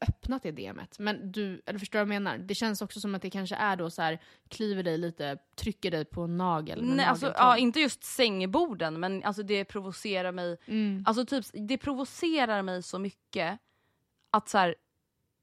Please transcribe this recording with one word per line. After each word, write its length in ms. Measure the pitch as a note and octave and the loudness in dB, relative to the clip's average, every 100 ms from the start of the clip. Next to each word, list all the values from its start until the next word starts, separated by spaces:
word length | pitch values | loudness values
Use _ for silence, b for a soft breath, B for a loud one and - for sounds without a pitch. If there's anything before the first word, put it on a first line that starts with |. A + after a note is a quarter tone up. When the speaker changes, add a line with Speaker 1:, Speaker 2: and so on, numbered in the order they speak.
| - | -2
Speaker 1:
öppnat 340 | - - C4 | -2 -2 -4
det 80 | E3+ | -6
D 140 | D3+ G2 | -8 -10
M:et. 320 | - F3+ - | -12 -14 -6
Men 340 | G#3 G#3 G3 | -2 -2 -4
du, 300 | G3+ G3+ F#3 - | -6 -6 -6 -8
eller 120 | G3 | -8
förstår 200 | G3+ G#3+ | -2 0
du 60 | |
vad 100 | G#3 | 0
jag 80 | G3+ | 0
menar? 160 | G3 A#2 | -2 -4
Det 160 | F#3 | -4
känns 280 | G3 A3+ G3+ | -2 -2 -2
också 180 | G3+ - | -6 -6
som 140 | G3+ | -4
att 80 | F#3+ | -4
det 80 | F#3 | -4
kanske 260 | G3 F#3 G3 | -6 -4 0
är 200 | G#3 F#3 | 0 0
då 140 | E3+ | -2
så 120 | - | -2
här, 160 | E3 D#3+ b b b | -2 -2 b b b
kliver 340 | - G#3+ F#3+ | -4 -2 0
dig 160 | F3 D#3+ | 0 0
lite, 400 | E3+ - C#3+ C#3 _ - | -2 -4 -6 -6 _ -6
trycker 340 | A3+ - F#3 | -4 -2 -2
dig 140 | D#3+ | -2
på 180 | D3+ - | -4 -4
en 140 | E3+ F3 | -4 0
nagel 460 | F#3 D#3+ D#3 - | 2 2 -2 -4
med 120 | A#3+ C4+ | 0 4
Speaker 2:
Nej, 100 | C4+ | 4
alltså, 200 | C4 C4+ | 4 2
Speaker 1:
nageltrång. 220 | - B3+ | 6 8
Speaker 2:
ja, 80 | A#3+ | 8
inte 220 | B3 D#4 | 6 4
just 240 | D4 - | 2 0
sängborden, 960 | - - A#3+ F#3+ F#3 C#4 F4 F#3 D#3+ D#3+ | -4 2 2 4 2 2 2 0 -4 -2
men 240 | F#3 F#3+ | -2 -2
alltså 180 | - G3+ | -2 -2
det 220 | G3+ G3+ | 0 0
provocerar 680 | F#3+ G#3 F#3+ F3+ G#3+ F#3 F3+ | 0 -6 -8 -8 -4 -2 -2
mig. 260 | F3+ F3 E3+ - | -2 -4 -6 -4
Speaker 1:
Mm. 380 | A3 G#3 G3 G3 | 0 0 0 2
Speaker 2:
Alltså 180 | A3+ B3 | 2 2
typ, 180 | C#4 - | -2 -4
det 260 | - G#3 C4 | -8 -4 -2
provocerar 840 | C#4+ C4 - - F4 D#4 A#3 G3+ | -2 -4 -4 -4 0 2 2 0
mig 200 | F#3+ F#3 | -2 -4
så 160 | F3 F3+ | -6 -6
mycket 600 | G3 - _ F#3+ E3 G#3 _ _ _ _ _ _ _ | -6 -8 _ -4 -2 -4 _ _ _ _ _ _ _
att 180 | G#3+ - | -2 2
så 100 | G#3 | 4
här, 160 | F3+ - _ _ _ _ _ _ | 4 0 _ _ _ _ _ _